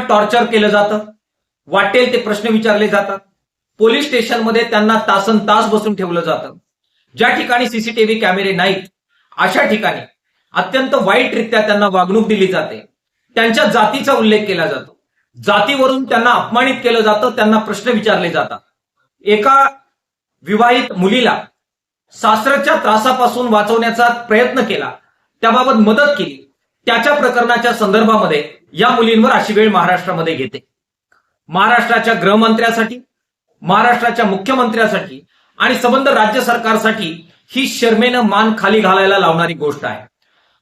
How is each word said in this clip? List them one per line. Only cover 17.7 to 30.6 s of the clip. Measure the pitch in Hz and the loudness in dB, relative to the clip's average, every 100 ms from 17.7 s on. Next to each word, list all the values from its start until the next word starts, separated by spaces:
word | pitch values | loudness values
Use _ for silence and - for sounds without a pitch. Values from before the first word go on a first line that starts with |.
| 202 247 | -6 -2
विचारले | 233 214 180 175 | 0 0 0 -2
जातात. | 151 - - _ _ _ _ _ _ | -4 -6 -10 _ _ _ _ _ _
एका | 202 208 262 269 269 - _ _ _ _ _ _ | -2 0 4 4 2 -2 _ _ _ _ _ _
विवाहित | 139 214 240 262 - 185 | -4 2 2 2 -2 -2
मुलीला | 190 254 220 - - _ _ _ _ _ _ - | 0 2 0 -2 -8 _ _ _ _ _ _ -4
सासरच्या | - 220 269 277 302 | 0 0 0 0 0
त्रासापासून | 320 202 214 262 254 240 240 247 | 0 0 0 0 0 0 -2 0
वाचवण्याचा | 214 208 226 226 220 240 | 0 2 0 0 0 0
प्रयत्न | 240 - 214 247 262 | 0 0 0 2 -2
केला, | 214 151 131 - _ _ _ - | -4 -4 -8 -12 _ _ _ -4
त्याबाबत | 226 247 262 | 0 2 2
मदत | 226 208 220 294 - | 2 4 4 2 0
केली, | 151 135 - _ _ _ | -6 -10 -20 _ _ _
त्याच्या | 240 233 277 | -2 0 0
प्रकरणाच्या | 294 247 240 240 240 233 | 0 0 0 0 0 0
संदर्भामध्ये | 220 202 214 214 214 175 147 - - _ | 0 0 2 2 2 0 -2 -4 -14 _
या | 151 240 | -2 0
मुलींवर | 233 226 220 262 | 2 2 2 2
अशी | 214 - | 2 0
वेळ | 208 220 | 2 2
महाराष्ट्रामध्ये | 185 175 175 185 165 160 | 2 0 -2 -2 -4 -4
घेते. | 135 127 135 | -4 -8 -12